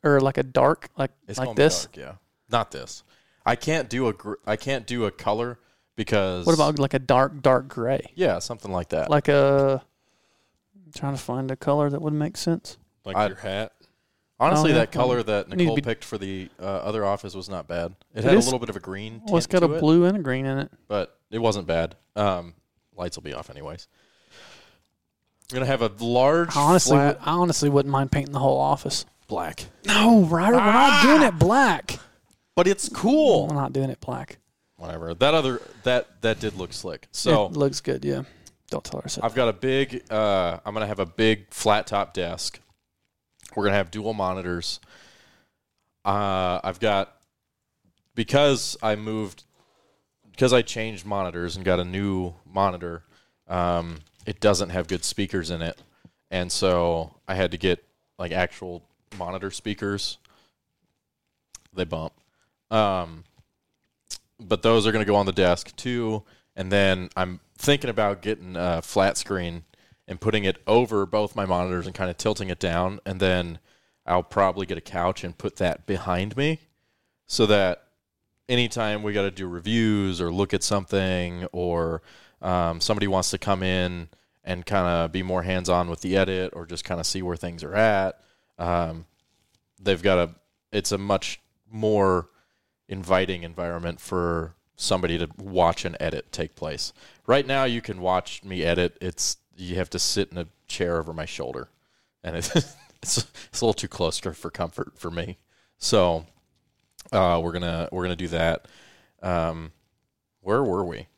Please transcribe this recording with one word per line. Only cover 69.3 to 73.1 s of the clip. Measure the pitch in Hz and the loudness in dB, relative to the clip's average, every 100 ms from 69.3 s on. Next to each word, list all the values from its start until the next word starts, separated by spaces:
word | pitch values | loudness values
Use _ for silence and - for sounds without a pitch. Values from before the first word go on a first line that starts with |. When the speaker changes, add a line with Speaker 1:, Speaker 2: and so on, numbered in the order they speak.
| 98 87 85 82 _ _ _ - | -4 -4 -8 -16 _ _ _ -16
Speaker 2:
and | 92 | -4
putting | 104 107 98 | -2 0 0
it | - - | -2 2
over | 113 123 107 95 | 4 4 0 0
both | 107 104 - | -2 -2 -4
my | 98 | 0
monitors | 90 90 90 87 | 0 0 -4 -6
and | 90 | -6
kinda | 92 | -6
tilting | 87 110 104 95 | -2 -2 -2 -4
it | 87 | -4
down. | 92 85 92 101 | -2 0 -2 -4
And | - | -10